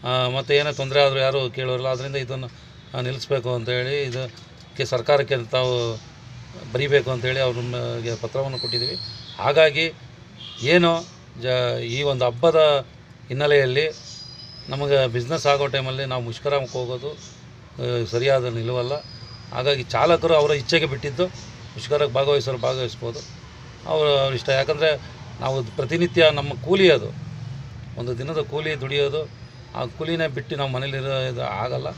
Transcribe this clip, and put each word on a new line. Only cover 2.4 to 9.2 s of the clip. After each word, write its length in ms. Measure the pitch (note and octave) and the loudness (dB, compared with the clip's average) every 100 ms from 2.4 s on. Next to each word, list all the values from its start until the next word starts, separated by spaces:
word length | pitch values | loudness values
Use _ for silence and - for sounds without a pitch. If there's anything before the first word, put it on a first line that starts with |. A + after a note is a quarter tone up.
| B2 - - - - | -8 -14 -20 -20 -10
ಆ, 80 | C3 | -6
ನಿಲ್ಲಿಸ್ಬೇಕು 540 | B2 B2+ - C#3 B2 B2 | -4 -6 -2 -2 0 -4
ಅಂತ 140 | A2+ | -2
ಹೇಳಿ, 340 | B2 B2+ C#3+ | -2 0 -2
ಇದಕ್ಕೆ 840 | C3+ B2 B2+ - - - - - B2+ | -2 -4 -8 -12 -20 -20 -18 -6 -2
ಸರ್ಕಾರಕ್ಕೆ 520 | B2+ A#2 C#3+ A2 C3 A#2 | 0 4 4 4 0 0
ತಾವು 580 | C3 B2+ B2 A#2 A2 - - - - - - A#2+ | 0 2 2 0 -4 -10 -20 -18 -18 -16 -16 -6
ಬರೀಬೇಕು 380 | B2 C#3+ C#3 A#2+ | -2 4 4 4
ಅಂತ 140 | B2+ B2+ | -2 -2
ಹೇಳಿ 140 | C3 | 2
ಅವ್ರಿಗೆ 760 | C3 A#2+ A#2+ B2 A#2+ A#2 A#2 A2+ | 0 0 -4 -4 -4 -4 -6 -6
ಪತ್ರವನ್ನು 440 | - C3+ C3+ B2+ | -4 -4 -4 -4
ಕೊಟ್ಟಿದ್ದೀವಿ. 380 | - A#2+ B2 - - - | -4 -4 -4 -6 -10 -14